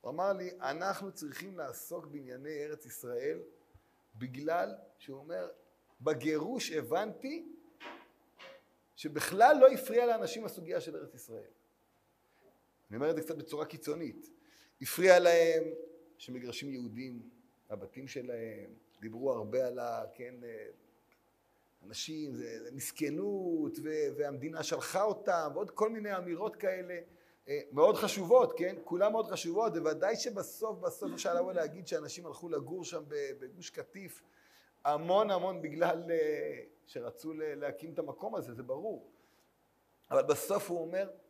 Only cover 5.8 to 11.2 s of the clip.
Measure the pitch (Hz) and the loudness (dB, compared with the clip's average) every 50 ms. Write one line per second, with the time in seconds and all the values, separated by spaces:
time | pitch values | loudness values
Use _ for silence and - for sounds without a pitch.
5.8 | _ _ _ _ 117 160 156 - - 160 156 151 156 208 262 240 - - 160 156 | _ _ _ _ 0 0 0 2 0 0 0 0 0 -2 -4 -4 -4 -2 -4 -4
6.8 | 123 113 147 180 214 214 - - - 269 311 339 330 - - - - - - _ | -2 0 0 0 0 -2 -6 -8 -8 -8 -8 -8 -10 -14 -18 -20 -20 -20 -20 _
7.8 | - - - - - - _ _ _ _ _ - - - - - _ _ _ _ | -16 -16 -16 -16 -20 -20 _ _ _ _ _ -20 -20 -20 -20 -20 _ _ _ _
8.8 | _ _ _ - - 151 147 147 - - 185 196 226 269 302 269 254 269 269 - | _ _ _ -10 -8 -4 -2 -2 -2 0 8 8 10 10 12 12 12 10 10 8
9.8 | - - 220 240 240 240 226 220 196 - - 226 220 196 - 190 165 165 185 175 | -4 2 4 4 6 6 2 2 0 -4 -4 -6 -8 -8 -8 -10 -8 -4 -4 -4
10.8 | 156 165 151 160 143 135 - 120 | -4 -4 -8 -10 -10 -12 -14 -18